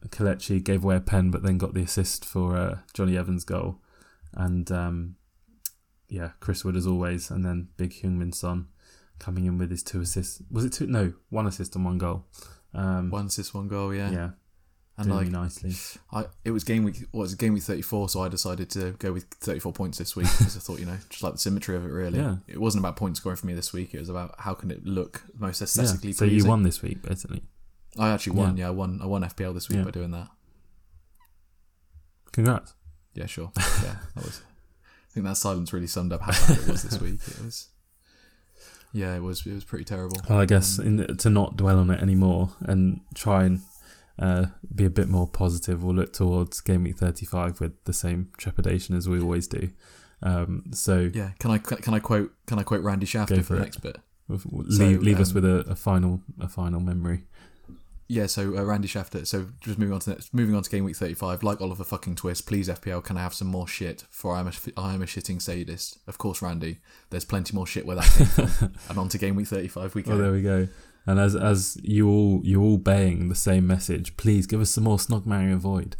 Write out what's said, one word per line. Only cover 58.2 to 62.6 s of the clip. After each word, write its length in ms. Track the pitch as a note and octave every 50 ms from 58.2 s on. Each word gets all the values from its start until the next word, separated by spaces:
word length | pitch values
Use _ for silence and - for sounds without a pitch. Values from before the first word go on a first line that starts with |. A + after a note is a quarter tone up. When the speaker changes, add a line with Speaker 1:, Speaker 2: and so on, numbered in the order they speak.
| G#2
Speaker 2:
so, 320 | F#2+ - G#2 G2 G2 F#2+
uh, 60 | G2 G2+
Randy 240 | G#2 G#2 G2+ G2+
Shafter. 360 | F#2+ - G2+ F#2 - - F#2 -
So 260 | - - G2 F#2 F#2+ B2 -
just 160 | - A2 G2+
moving 160 | G#2 G#2+ G2+ G2
on 60 | F#2
to 100 | - G#2
the 60 | G2
next, 180 | - - - -
moving 220 | B2 A#2 G#2+ G#2
on 80 | G2+ F#2
to 60 | -
game 140 | - G2 G2
week 120 | F#2+ D#2+
thirty-five. 480 | - G2+ E2 F2 - G2 F#2 F2+ F2 G#2+
Like 180 | G#2 G2+ G#2
Oliver 220 | F#2+ F#2 F2+ G2 F#2
fucking 320 | - G#2 - - F#2+ F2
Twist, 320 | - - F2+ F2 - -
please 200 | - A2 G2